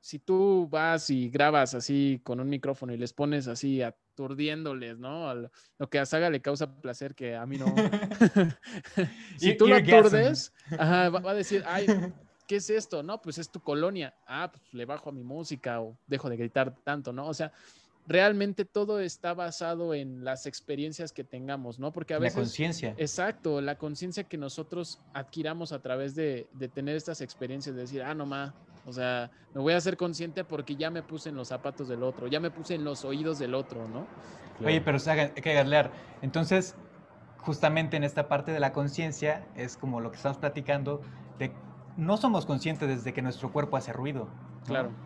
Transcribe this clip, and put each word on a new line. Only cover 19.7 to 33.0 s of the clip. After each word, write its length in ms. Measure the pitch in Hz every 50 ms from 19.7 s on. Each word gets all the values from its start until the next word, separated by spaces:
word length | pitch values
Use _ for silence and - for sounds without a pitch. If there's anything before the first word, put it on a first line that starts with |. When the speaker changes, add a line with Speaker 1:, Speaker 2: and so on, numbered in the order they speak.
| 170 170 170 170 156
Speaker 1:
en 300 | 147 139 135 127 127 123
las 220 | 131 131 131 -
experiencias 680 | 143 135 - _ - 147 135 147 156 156 - 170 156 -
que 120 | - 131
tengamos, 540 | - - 127 127 135 143 139 131 120 117 123
¿no? 140 | 135 151 156
Porque 220 | 175 165 - 165
a 40 | 151
Speaker 2:
La 100 | 143 143
Speaker 1:
veces 60 | -
Speaker 2:
conciencia. 600 | - 120 117 - - 151 170 165 160 - 117 110
Speaker 1:
Exacto, 640 | 113 156 147 - - 180 202 226 - - 165 151 143
la 160 | 139 139 143
conciencia 480 | - - 151 151 - 180 185 170 208 196
que 140 | _ - 156
nosotros 680 | 143 139 - - 156 - 180 175 175 - - - _ - -
adquiramos 600 | 139 135 - - 160 156 151 160 165 170 151 160
a 80 | 135 -
través 320 | 131 127 131 135 139 139
de, 340 | 156 160 151 135 120 117 - -
de 160 | 131 131 143
tener 280 | - - 139 139 151
estas 240 | 156 143 - 165 -
experiencias, 540 | 139 123 - - 131 123 131 139 135 147 135
de 80 | 123 123
decir, 200 | 123 135 139 123
"Ah, 120 | 135 156
no 120 | 156 143
ma, 300 | 139 139 139 139 143 139 - - _ - - _
o 80 | 131 123
sea, 380 | 127 127 127 123 123 120 123 _ _ - _ -
me 80 | 139
voy 120 | 135 151 165
a 60 | 175
hacer 180 | 160 185 180
consciente 480 | 175 180 175 165 143 170 170 151 185 185
porque 320 | - 160 147 139 123 143
ya 140 | 139 156 160
me 120 | 170 170 156
puse 260 | - 156 - - 160
en 40 | 151
los 120 | 135 123 120
zapatos 400 | 127 127 - 143 131 - 147 127
del 140 | 123 117 123
otro, 240 | 131 127 - 127 123
ya 100 | 139 151
me 100 | 165 170 -
puse 220 | 165 160 - 185
en 80 | 160 147
los 200 | 147 139 127